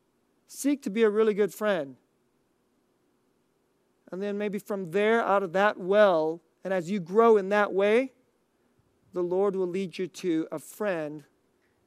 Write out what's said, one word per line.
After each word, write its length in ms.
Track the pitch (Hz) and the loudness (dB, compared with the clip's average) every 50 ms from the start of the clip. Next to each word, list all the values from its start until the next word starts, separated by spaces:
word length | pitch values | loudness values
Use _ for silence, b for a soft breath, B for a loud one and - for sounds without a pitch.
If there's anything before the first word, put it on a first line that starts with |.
| _ _ _ _ _ _ _ _ _ _ | _ _ _ _ _ _ _ _ _ _
Seek 340 | - - - 277 294 269 | -14 -4 -2 -2 -2 -2
to 80 | - 202 | -4 -6
be 140 | 190 233 226 | 0 2 2
a 60 | 214 | 2
really 220 | 202 214 220 220 | 4 2 2 2
good 220 | 208 190 208 175 - | 2 0 -2 -2 -2
friend. 420 | - 214 214 196 165 139 135 131 - _ _ _ _ _ _ _ _ _ _ _ _ _ _ _ _ _ _ _ _ _ _ _ _ _ _ _ _ _ _ _ _ _ _ _ _ _ _ _ _ _ - | -4 -2 -2 0 -2 -4 -6 -12 -20 _ _ _ _ _ _ _ _ _ _ _ _ _ _ _ _ _ _ _ _ _ _ _ _ _ _ _ _ _ _ _ _ _ _ _ _ _ _ _ _ _ -14
And 100 | 175 185 | -10 -8
then 180 | 202 202 202 202 | -8 -6 -6 -6
maybe 200 | 208 214 190 202 | -6 -6 -6 -8
from 320 | - - 208 196 190 160 | -8 -8 -8 -8 -6 -4
there, 300 | 156 202 208 214 226 233 | -2 0 2 2 2 2
out 240 | - - 196 202 196 | 2 2 2 2 0
of 80 | 170 | 0
that 260 | 156 190 202 214 - - | 0 0 2 0 0 -2
well, 600 | 185 180 196 214 214 196 175 156 156 160 165 170 - _ _ _ - | -2 0 4 6 6 6 4 2 0 -2 -4 -6 -12 _ _ _ -6
and 100 | 185 190 | -4 -4
as 160 | 185 160 170 | -4 -2 -2
you 80 | 208 202 | -4 -4
grow 380 | 165 160 190 220 233 233 220 | -4 0 2 4 6 6 6
in 120 | 202 190 190 | 4 4 2
that 220 | 202 208 202 - | 2 2 2 2
way, 400 | - 190 202 208 220 247 269 262 - _ _ _ _ _ _ _ _ _ _ _ _ _ _ _ _ _ _ _ | 0 0 2 4 4 2 0 -2 -8 _ _ _ _ _ _ _ _ _ _ _ _ _ _ _ _ _ _ _
the 100 | - 180 | -6 -6
Lord 320 | 180 175 180 190 202 202 185 | -4 -2 0 0 0 0 0
will 120 | 190 185 180 | -2 -4 -4
lead 300 | 170 196 196 170 - - | -4 -6 -6 -6 -6 -8
you 100 | 185 165 | -8 -8
to 400 | - - - 180 160 160 156 - | -8 -6 -4 -2 -2 -2 -2 -4
a 80 | 160 151 | -8 -12
friend, 680 | - - - - 214 208 180 165 156 147 151 156 151 _ _ _ _ _ _ _ _ _ _ _ _ | -12 -16 -10 -6 -4 -4 -4 -4 -6 -8 -10 -14 -16 _ _ _ _ _ _ _ _ _ _ _ _